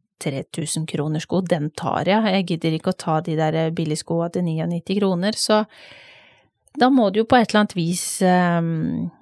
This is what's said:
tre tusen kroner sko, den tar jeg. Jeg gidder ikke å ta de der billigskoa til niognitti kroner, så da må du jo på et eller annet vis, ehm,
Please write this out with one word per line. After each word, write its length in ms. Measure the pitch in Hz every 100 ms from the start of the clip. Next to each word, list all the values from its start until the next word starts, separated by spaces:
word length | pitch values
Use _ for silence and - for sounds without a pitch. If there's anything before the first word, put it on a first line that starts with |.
| _
tre 300 | - 156 135 -
tusen 400 | - 151 - 160
kroner 320 | 151 147 156
sko, 220 | - 175
den 280 | 180 175 151
tar 360 | - 160 - 175
jeg. 140 | 208
Jeg 220 | 220 190 175
gidder 280 | 165 165 160
ikke 160 | -
å 40 | 185
ta 200 | - 156
de 160 | 165 156
der 220 | 156 160 160
billigskoa 580 | 165 156 151 - 170 170
til 140 | 180 175
niognitti 480 | 160 165 170 - 196
kroner, 380 | 196 175 190 220
så 280 | - 214 214 - - - - - _ _ _ _ _ -
da 140 | 247
må 200 | 269 208
du 120 | 202
jo 60 | 226
på 100 | 254
et 120 | 220
eller 120 | 208
annet 140 | 214 185
vis, 300 | 165 175 - -
ehm, 880 | 185 180 175 170 165 165 160 - 170 -